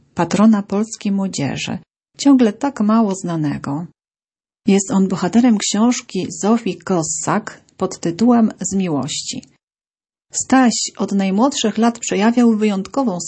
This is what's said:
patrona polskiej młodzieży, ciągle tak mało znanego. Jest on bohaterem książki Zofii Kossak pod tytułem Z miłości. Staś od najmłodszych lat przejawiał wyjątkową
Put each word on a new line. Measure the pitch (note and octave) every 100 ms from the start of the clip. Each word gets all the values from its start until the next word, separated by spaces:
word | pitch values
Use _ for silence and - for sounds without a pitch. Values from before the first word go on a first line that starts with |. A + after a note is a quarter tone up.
| _ -
patrona | E3+ F3+ A3 G#3
polskiej | G3+ G3+ A3 - G#3
młodzieży, | G3 F#3+ F3+ C#3 C3 - - - _ _ -
ciągle | C#4 C4+ A3+
tak | G#3 C#4+ C4+
mało | G#3 A3 G#3+ F#3+
znanego. | F3 E3 D3 C#3 C#3 C#3+ F3 _ _ _ _ _ _ _ -
Jest | G3 G3
on | G3 F#3+
bohaterem | G3 F3+ A3+ B3 G#3
książki | - G3+ A#3 A#3+ - F#3 E3 -
Zofii | G3 A3+ G3+ E3+
Kossak | - F#3 D#3+ - - F#3 G#3+ - _ -
pod | F#3+ -
tytułem | E3+ E3+ A#3 A#3+ A3 -
Z | F#3 G3
miłości. | F3+ D3 C#3+ - - C#3 - _ _ _ _ _ _ _ _
Staś | - - C4 B3 - - -
od | G3
najmłodszych | G3 F#3+ F#3+ C#4 C#4 G#3+ G#3+
lat | A#3 A#3
przejawiał | - F#3 A3 A#3+ A#3+ G#3+
wyjątkową | G#3+ G3 F#3+ - B3+ F3+